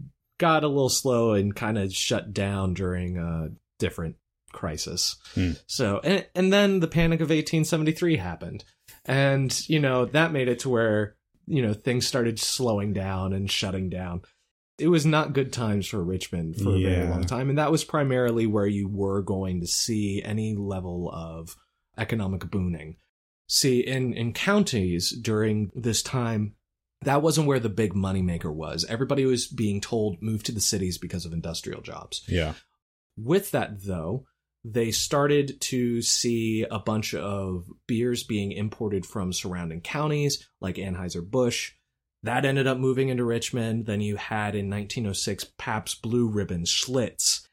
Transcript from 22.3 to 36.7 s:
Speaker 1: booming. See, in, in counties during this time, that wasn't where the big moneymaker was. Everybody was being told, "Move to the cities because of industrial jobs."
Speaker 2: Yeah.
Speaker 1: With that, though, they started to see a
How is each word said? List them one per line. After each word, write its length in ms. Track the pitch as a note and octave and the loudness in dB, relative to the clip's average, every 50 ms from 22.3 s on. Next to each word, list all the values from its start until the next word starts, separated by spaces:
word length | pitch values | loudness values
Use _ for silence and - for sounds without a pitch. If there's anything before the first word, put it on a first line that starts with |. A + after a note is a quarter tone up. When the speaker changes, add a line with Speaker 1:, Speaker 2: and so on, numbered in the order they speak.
| F#2+ F2+ - E2+ | -2 -4 -4 -4
Speaker 1:
booming. 460 | - F#2+ F2+ F2+ E2+ D2 D#2 D#2+ E2+ _ _ _ _ _ _ _ _ _ _ - | -2 -2 0 -2 -2 -4 -8 -14 -16 _ _ _ _ _ _ _ _ _ _ -2
See, 320 | - - - C3 B2 B2 | 0 2 4 4 4 4
in, 340 | - B2+ C3 C3 B2+ A#2+ - | 2 0 0 -2 -2 -2 -2
in 180 | A2+ A#2 A#2 | -2 -4 -4
counties 800 | A2+ - - G3 G3+ G#3 - - B2+ G#2 F#2 F2+ F2 F2 - - | -4 -2 0 2 4 4 4 2 2 0 2 2 0 0 -2 -2
during 600 | - B2 A2 A2+ G#2+ G#2+ A2 G#2+ G#2+ G#2+ G#2 G2+ - | -4 -4 -2 0 0 2 2 2 2 0 -2 -4 -4
this 260 | B2+ A2+ A#2 G#2 - | -4 -2 0 0 0
time, 520 | - - - B2+ A#2+ A2+ A2+ G#2 G#2+ G#2 - _ _ _ _ _ _ _ _ - | -2 -2 -2 -2 -2 0 0 0 -2 -2 -6 _ _ _ _ _ _ _ _ -6
that 200 | - C#3+ C3+ C#3+ | 0 2 2 4
wasn't 260 | D3+ D#3+ C3+ D#3+ D3+ C#3+ | 4 4 4 4 4 4
where 120 | C3+ B2+ | 4 2
the 80 | A2+ G#2+ | 2 0
big 240 | F2+ A2+ A2 F#2 | 0 2 0 2
moneymaker 600 | F#2 G2 F#2+ F#2+ F#2+ F#2+ F#2 F2+ - - - D#2+ D2+ | 2 0 0 2 2 2 0 0 0 -2 -4 -6 -6
was. 300 | D#2 D#2 D2+ - E3+ - | -6 -6 -6 -4 -4 -4
Everybody 420 | - A#2 A#2+ C#3 - C#3+ C#3 C3 | -4 -2 -2 0 0 2 2 4
was 200 | C3 B2 A#2+ - - | 4 2 2 0 -4
being 320 | - A#2+ A2 G#2 G2 G2+ | -4 -2 0 0 0 -2
told, 420 | - - A#2+ A2 G#2+ G#2 F2 - | -4 -2 -2 0 0 0 -2 -4
"Move 200 | G#2+ A2+ A2 G#2+ - | -4 -4 -4 -4 -4
to 80 | - | -4
the 80 | A#2 G2+ | -2 0
cities 360 | - - G#2+ F#2+ F#2+ F2+ E2+ | 0 0 0 0 0 -2 -4
because 300 | - F2+ F2 - F2 E2+ | -4 -6 -6 -6 -6 -6
of 60 | E2 | -6
industrial 500 | E2 E2 - E2+ E2 - - - D2+ D2+ | -6 -6 -6 -6 -8 -8 -8 -10 -10 -10
jobs." 400 | D2 - - D#2 - - - - - - | -12 -14 -14 -14 -14 -10 -12 -10 -4 -2
Speaker 2:
Yeah. 260 | F#2 F2 D#2+ D#2 D#2 - _ _ _ _ _ _ _ _ _ _ - | 0 0 0 0 -4 -8 _ _ _ _ _ _ _ _ _ _ -16
Speaker 1:
With 340 | A2 A2 B2+ F3 G3+ G3+ - | -8 -2 0 2 2 0 0
that, 320 | - B2+ G2 - G#2 G2 F#2+ | -2 -2 -2 -2 -8 -10 -6
though, 400 | G2 F#2 E2+ D#2 F2 A2+ C#3 - _ _ _ _ _ _ _ - | -6 -6 -4 -4 -4 -6 -6 -8 _ _ _ _ _ _ _ -10
they 260 | A2+ G#2+ A#2+ A2+ A2+ | -4 0 0 0 2
started 680 | G#2+ - - - D#3 C#3+ C#3+ D3 D3 C#3+ C#3 C3+ - - | 0 -2 0 0 2 2 4 4 4 4 2 0 -2 -6
to 380 | - - C3 B2 A#2+ A#2+ A#2 A#2 | -6 -4 -2 0 0 0 0 0
see 640 | A2+ - - - - A#2+ A#2 A2+ A2+ A2 A2 A2 | 0 0 0 0 2 0 0 0 0 0 0 0
a 160 | A2 - | -2 -4